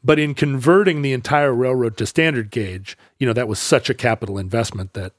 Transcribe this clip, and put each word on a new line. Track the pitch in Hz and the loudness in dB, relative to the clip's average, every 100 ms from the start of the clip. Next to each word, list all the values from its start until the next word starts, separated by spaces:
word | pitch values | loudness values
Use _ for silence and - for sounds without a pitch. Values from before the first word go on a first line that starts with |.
But | 131 151 | 2 2
in | 151 | 2
converting | 139 147 135 127 185 196 151 | 0 -2 2 4 4 4 0
the | 139 | -2
entire | 131 - 147 143 | -2 0 2 2
railroad | 120 127 127 117 110 | 2 0 0 0 -2
to | - | -2
standard | - 160 135 104 | 0 2 0 -4
gauge, | 120 101 92 95 - _ - | -6 -6 -8 -14 -20 _ -4
you | 131 | 0
know, | |
that | 113 117 | 0 -2
was | 101 | -4
such | - 135 - | 2 2 2
a | |
capital | 123 120 113 104 98 | 0 0 0 -4 -6
investment | 95 117 113 107 95 | -4 -2 -2 -6 -10
that | - 92 | -10 -12